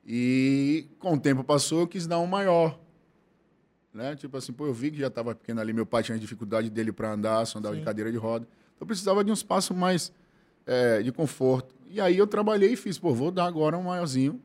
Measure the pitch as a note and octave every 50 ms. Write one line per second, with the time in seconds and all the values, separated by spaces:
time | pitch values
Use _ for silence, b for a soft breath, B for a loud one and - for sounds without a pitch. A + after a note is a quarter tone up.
0 | _ - - A#2+ B2 B2 B2+ C3 C3 C3+ C#3 C#3 C#3 C#3 D3+ D#3+ D3 - - _
1 | - F#3 E3 C#3 - D3 C#3 C3 B2+ - D3 C#3+ C3+ - D#3+ E3 F3 E3+ - G3
2 | E3+ E3 E3+ E3+ E3+ F3+ F#3 G3+ G3 F#3+ F3 E3+ E3 D#3+ - - - _ _ _
3 | _ _ _ _ _ _ _ _ _ _ _ _ _ _ _ _ _ _ _ G#2
4 | A#2+ C3+ D3+ C#3+ - C#3 A#2+ C3+ B2+ - B2 A#2 D3 D3+ B2+ A2+ B2 D3+ D#3 D3
5 | C3+ C3 - - A#2 A#2 A2 - _ - A#2 A#2 A2 A2 A2 A2+ A2 - - A#2
6 | A2 - A2+ A2 A2 G#2 A#2+ F#2+ A#2 G2+ A2 A2 A2+ A2+ G#2+ A2+ A2+ A2 G2+ -
7 | A2+ A2 G#2+ G#2 G#2 A2 A2 A2 A2+ A2+ - A2 G#2+ G#2+ G#2+ G#2 - A#2 G#2 A2
8 | G#2+ A2+ A#2 A#2 G#2+ A2+ A2+ A#2 A#2 b b b b b b _ - F3+ A3 F3+
9 | G3 F#3+ F#3+ G3+ G3+ G3+ A3 - - - F3+ F#3+ F#3 - F#3+ F3+ F3+ F#3 F#3 E3+
10 | - - b b b b b b b b b b _ - B2 B2+ B2 A#2+ A2+ G#2+
11 | G#2 B2+ B2 - D#3+ C3+ - - C3+ C3 C3 B2+ B2+ - - _ - - F3+ G#3
12 | G3+ F3+ F3+ F#3 G3+ G#3 G#3+ G#3 G#3 G#3 G#3+ G3+ G3 G3+ B3 B3 - G#3 F3 -
13 | - E3+ B2+ A2+ C3+ E3 F#3 F#3 F3 F3 F3 D#3 D#3 D3+ D#3 F3 F#3 F3+ F3+ F3+
14 | F3 D#3 C3 C3 C3 C#3+ D#3+ B3